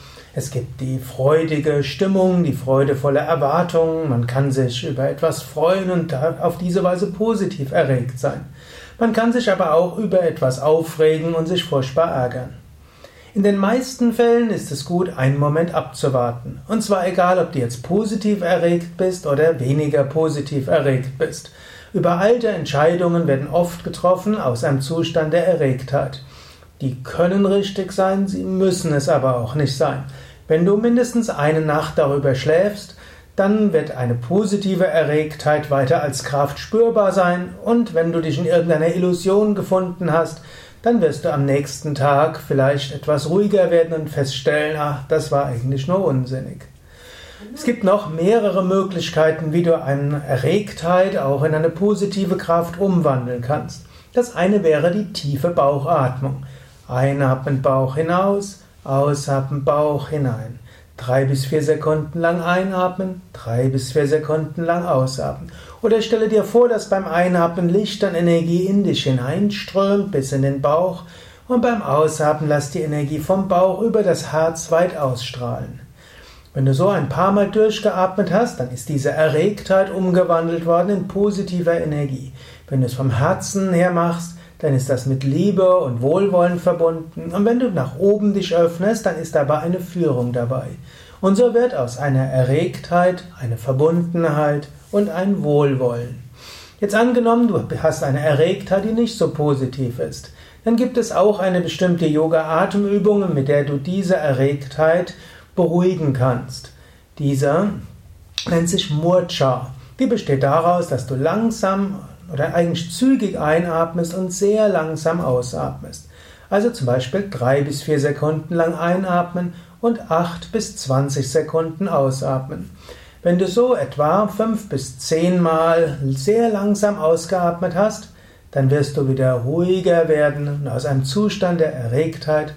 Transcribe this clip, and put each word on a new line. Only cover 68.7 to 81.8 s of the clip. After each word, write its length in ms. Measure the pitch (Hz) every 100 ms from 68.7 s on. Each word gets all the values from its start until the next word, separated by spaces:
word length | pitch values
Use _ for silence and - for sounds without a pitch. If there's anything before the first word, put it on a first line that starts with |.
| 202 180
dich 180 | 143
hineinströmt 1080 | 139 127 127 175 208 - - 190 196 202 190
bis 200 | 147 135
in 100 | 139
den 200 | 139 139
Bauch, 420 | 143 160 185 170 - - - - -
und 120 | 247
beim 200 | 240 220
Ausatmen 680 | 139 147 156 - 151 151 151
lass 220 | 147 -
die 80 | 180
Energie 400 | 156 147 139 151
vom 300 | 156 190 190
Bauch 320 | 175 185 185
über 220 | 226 214
das 280 | 185 147 -
Herz 400 | 156 165 165 -
weit 260 | 165 180 156
ausstrahlen. 840 | 135 120 - 123 120 127 - - - - - - - - -
Wenn 120 | 139 135
du 80 |
so 140 | 135 190
ein 220 | 190 139
paar 240 | 139 185
Mal 180 | 202 196
durchgeatmet 800 | 214 220 214 208 180 185 208 175
hast, 300 | 190 240 -
dann 100 | 127
ist 160 | 123 -
diese 240 | 143 143
Erregtheit 800 | 143 156 151 190 208 - 190 190
umgewandelt 760 | 185 185 175 170 165 165 170 170
worden 240 | 170 185
in 160 | 196 -
positiver 680 | 196 208 196 175 175 170
Energie. 540 | 170